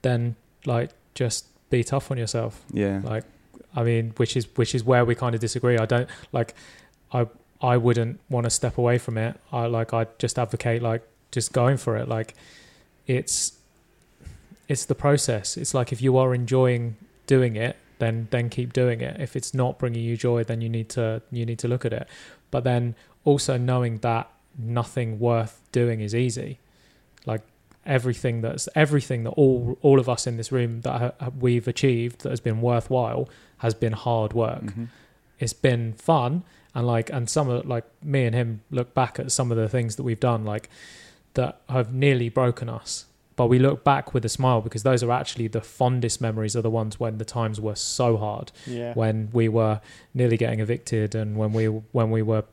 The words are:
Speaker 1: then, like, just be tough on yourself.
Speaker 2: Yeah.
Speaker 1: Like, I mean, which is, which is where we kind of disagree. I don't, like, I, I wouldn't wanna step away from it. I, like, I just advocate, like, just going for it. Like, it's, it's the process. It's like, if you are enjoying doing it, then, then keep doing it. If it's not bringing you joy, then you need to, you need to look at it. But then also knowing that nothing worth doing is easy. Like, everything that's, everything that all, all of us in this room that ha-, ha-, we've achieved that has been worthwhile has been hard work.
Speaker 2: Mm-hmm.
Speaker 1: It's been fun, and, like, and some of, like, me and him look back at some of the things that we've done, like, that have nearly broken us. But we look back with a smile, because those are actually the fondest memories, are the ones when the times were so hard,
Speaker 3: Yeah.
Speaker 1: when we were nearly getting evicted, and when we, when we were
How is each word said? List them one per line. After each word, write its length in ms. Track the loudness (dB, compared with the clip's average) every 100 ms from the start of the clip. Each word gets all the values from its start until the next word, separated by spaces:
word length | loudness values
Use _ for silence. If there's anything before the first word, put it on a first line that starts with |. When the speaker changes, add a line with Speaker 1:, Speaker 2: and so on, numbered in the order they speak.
Speaker 1:
then, 340 | 2 0 -2 -6 _ _
like, 260 | -2 -2 -2 _ _
just 320 | -4 -2 -4 -10 _ _
be 140 | 0
tough 280 | 0 -2 -4
on 40 | -6
yourself. 460 | -4 -4 -4 -8 -8
Speaker 2:
Yeah. 280 | -2 0 -2
Speaker 1:
Like, 220 | -4 -6 -8 _ _ -20 -10
I 80 | -2
mean, 300 | 0 0 -2 -2
which 200 | 0 0
is, 100 | -4 -2
which 180 | 0
is 100 | 0
where 200 | 2 4
we 100 | 4 2
kind 180 | -2
of 60 | -2
disagree. 360 | -4 0 2 2
I 80 |
don't, 240 | 2 0 0 -10 -6
like, 220 | -4 -4 -6 -20 -20 _ _ _
I, 140 | -2 -2 -4 _ _
I 160 | 2 4
wouldn't 440 | 4 2 0 -6 _
wanna 200 | -2 0
step 280 | 0 -2 0
away 200 | 2 2
from 200 | 0 -4
it. 200 | -4 -6 _
I, 140 | -4 -2
like, 260 | -2 -2
I 140 | -2 -2 -4
just 200 | -4 -2
advocate, 420 | -2 -2 -2 0
like, 200 | 0 -2 -6 _ _
just 200 | -6 -2
going 240 | 2 2 2
for 200 | 0 -2
it. 120 | -2
Like, 260 | -4 -6 -12 -20 -20 -20 _ _ _ -4
it's, 460 | -2 -2 -4 -4 _ _ _ _ _ _ _ -20 -20 _ -20 _
it's 160 | -6
the 100 | -4
process. 600 | 0 2 2 2 -2 -4 -6
It's 180 | -4
like, 180 | -2 -2
if 100 | 0
you 140 | 2 4
are 180 | 4
enjoying 640 | 0 0 2 4 2 -4 -8 -18 _ 2
doing 300 | 4 4 0
it, 200 | -4 -6 _ _
then, 300 | -2 0 -2
then 180 | -2 -2
keep 220 | -4 -4
doing 280 | 2 2 2
it. 200 | -4 -6
If 160 | -6 -6
it's 180 | -6
not 240 | 0 0 0
bringing 240 | -4 -2
you 120 | -2 -2
joy, 280 | 0 0
then 160 | 0 -2
you 80 | -2
need 200 | -4 -4
to, 320 | -2 -2 -2 -6
you 160 | -6 -4
need 120 | -4
to 80 | -2
look 160 | -2
at 80 | -2
it. 140 | -4 -8 -16 -20 -20 _
But 140 | -2
then 300 | 2 2 0 -6 _ _
also 320 | 2 2 2 -2
knowing 420 | 0 0 0 -2
that 320 | -2 -2 -4 _ _ -10
nothing 600 | -4 -4 -2 -4 -4 0
worth 420 | 2 2 0 -8 _
doing 280 | 0 2 0
is 140 | -2
easy. 440 | 0 0 -2 -8 -12 _ _ _ _ _ _
Like, 180 | -6 -6 -8 _ _ _
everything 560 | -2 0 0 -2 -2 -2
that's, 280 | -4 -6 -4
everything 500 | 2 4 4 0 -4
that 60 | -2
all, 480 | 4 6 6 0 2
all 160 | 6 6
of 80 | 4
us 180 | -2 -2
in 100 | -4
this 140 | -2
room 300 | -2 -2 -2
that 180 | -4 -2
ha-, 120 | -2 -4
ha-, 100 | -10 -2
we've 300 | 2 2 0
achieved 540 | 0 2 2 -2 -6
that 80 | -6
has 100 | -4
been 200 | -2 0
worthwhile 680 | 2 0 0 0 0 -2 -6 -10 -20 _
has 140 | -2
been 180 | 0 -2
hard 400 | -2 0 0 0
work. 300 | 0 -2 -2
Speaker 2:
Mm-hmm. 220 | -8 -10 -12 -14 _ _ _ _
Speaker 1:
It's 140 | -6
been 400 | 0 2 2 -2
fun, 480 | -4 2 2 2 -2 -6 _ _
and, 120 | -2 0
like, 220 | 0 0
and 200 | -4 -2
some 180 | 0 0
of, 160 | -2 -2
like, 180 | -6 -6 _
me 220 | -2 0
and 100 | 2
him 260 | 0 -2 -4 _
look 220 | -4 -2
back 240 | 0 0 -2
at 120 | -4
some 200 | -2 0
of 60 | 0
the 120 | 0
things 280 | 0 -2 -4
that 60 |
we've 180 | -4 0
done, 240 | 0 0
like, 240 | -2 -6 -10 -20 -20 -20 -20 _ _
that 260 | -2 -2 -4 -2
have 240 | 0 0
nearly 340 | 2 4 4 2
broken 400 | 2 2 0 -6
us. 380 | -8 -10 -12 -12 _ _ 2
But 120 | 6
we 100 | 6
look 260 | 6 4
back 300 | 4 2 2
with 100 | -4
a 60 | -2
smile, 320 | 0 2 4
because 200 | 0 -2
those 200 | 2 2
are 80 | 2
actually 340 | 0 -2 -6 -4
the 120 | -4
fondest 600 | -8 0 0 2 -2 -2
memories, 340 | -2 -2 -2 0
are 60 |
the 80 | 0
ones 280 | 0 -2 -4
when 200 | -6 -4
the 60 |
times 360 | -6 -4 -2 -2
were 140 | -6
so 420 | -4 -6 0 2 2
hard, 340 | 0 -6 -10 -14 -10
Speaker 3:
Yeah. 280 | -8 -6
Speaker 1:
when 340 | 0 0 0 -2
we 160 | 2 2
were 320 | 4 2 0 -6 -20 -10
nearly 240 | 0 2 2
getting 220 | 0 0
evicted, 540 | -2 -4 -2 -2 0
and 220 | -2 -4 -2
when 160 | 0
we, 140 | 2 0
when 440 | -2 -2 0 2
we 120 | 2
were 220 | 2 0 -2